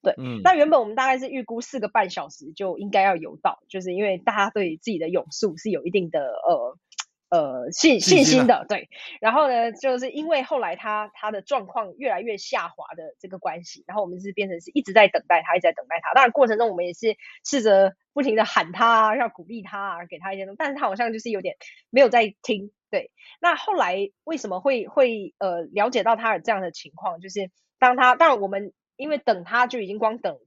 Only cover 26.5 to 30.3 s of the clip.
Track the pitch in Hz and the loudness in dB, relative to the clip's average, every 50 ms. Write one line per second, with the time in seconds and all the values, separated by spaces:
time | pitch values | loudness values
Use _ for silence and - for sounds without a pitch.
26.5 | 220 196 190 170 - - - 156 143 165 175 196 170 170 180 190 185 202 196 185 | -2 -2 -2 -6 -10 -12 -20 -20 _ -8 -8 -8 -8 -8 -14 -10 -8 -8 -8 -8
27.5 | _ _ _ _ _ _ 262 247 247 254 262 254 247 247 330 320 269 214 196 190 | _ _ _ _ _ _ 4 4 6 6 6 6 6 8 6 6 6 4 0 -4
28.5 | 196 196 208 196 _ _ _ _ _ _ 262 302 302 277 _ - 214 180 175 175 | -4 -6 -6 -8 _ _ _ _ _ _ -6 -4 -4 -2 _ 0 0 0 -2 -2
29.5 | 220 240 254 240 254 247 208 185 202 214 220 214 220 233 - 190 | 2 2 2 2 0 -6 -6 -6 -6 -2 -2 -2 -2 -2 -6 -6